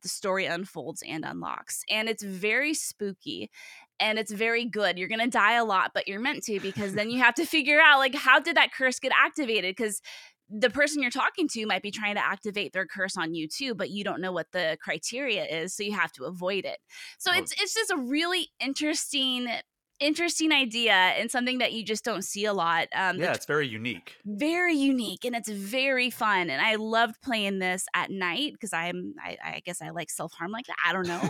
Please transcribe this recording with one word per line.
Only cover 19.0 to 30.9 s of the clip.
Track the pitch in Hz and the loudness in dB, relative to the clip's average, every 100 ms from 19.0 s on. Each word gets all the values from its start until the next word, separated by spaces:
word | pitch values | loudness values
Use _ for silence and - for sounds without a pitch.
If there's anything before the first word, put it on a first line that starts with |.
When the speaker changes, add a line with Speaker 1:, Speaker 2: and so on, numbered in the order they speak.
| - 277 262 247 247 - - _ _ - | -2 -2 0 -2 -4 -6 -10 _ _ -2
Speaker 1:
interesting | 285 311 339 - 311 | 0 2 0 2 4
idea | 285 254 226 226 | 4 2 2 4
and | 190 185 - 226 | 6 6 4 0
something | 247 247 254 | 0 0 0
that | 233 | 0
you | 226 | -2
just | 202 214 | -4 -4
don't | 240 190 | -2 -4
see | 196 202 | -4 -2
a | 208 | 0
lot. | 196 170 165 - | 2 2 2 0
Um, | 127 185 170 | 0 0 2
the | 170 | 0
Speaker 2:
Yeah, | |
Speaker 1:
tr- | 113 | 0
Speaker 2:
it's | - | 0
very | 147 135 | 0 0
unique. | 110 120 - - - 208 | -2 -6 -6 -10 -14 -10
Speaker 1:
Very | 202 294 349 349 | -2 0 2 2
unique, | 302 277 254 202 180 | 4 4 2 0 -4
and | 247 233 | -4 -4
it's | 214 | -6
very | 202 196 262 277 254 247 | -8 -4 0 2 2 0
fun, | - 220 190 170 | 0 2 2 2
and | 135 | 2
I | 214 214 | 2 2
loved | 220 226 233 - | 2 2 2 0
playing | 269 220 202 196 | -4 0 0 0
this | 185 185 - | 0 -2 -2
at | 180 151 | -2 -2
night | 190 180 180 294 202 | -2 -2 -2 -4 -6
'cause | 208 | -6
I'm, | 165 175 180 190 - | -4 -4 -6 -8 -10
I, | - - | -12 -10
I | 160 151 | -10 -10
guess | 175 180 | -10 -10
I | 160 | -8
like | 165 156 | -8 -8
self-harm | - 165 - 175 | -8 -8 -8 -8
like | 226 - | -8 -8
that. | - | -2
I | 170 | 0